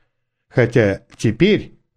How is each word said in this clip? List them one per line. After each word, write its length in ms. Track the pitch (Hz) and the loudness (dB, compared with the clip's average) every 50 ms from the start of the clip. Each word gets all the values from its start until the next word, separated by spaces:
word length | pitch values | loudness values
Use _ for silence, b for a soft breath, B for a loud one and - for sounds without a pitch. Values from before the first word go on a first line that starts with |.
| _ _ _ _ _ _ _ _ _ _ | _ _ _ _ _ _ _ _ _ _
хотя 540 | - 131 117 123 - 131 107 98 95 - _ _ - | -2 0 0 0 2 2 0 0 -2 -4 _ _ -10
теперь 600 | - - 113 107 - 170 208 202 123 - - - _ _ _ _ | -6 -4 -4 0 0 2 2 2 0 -4 -8 -20 _ _ _ _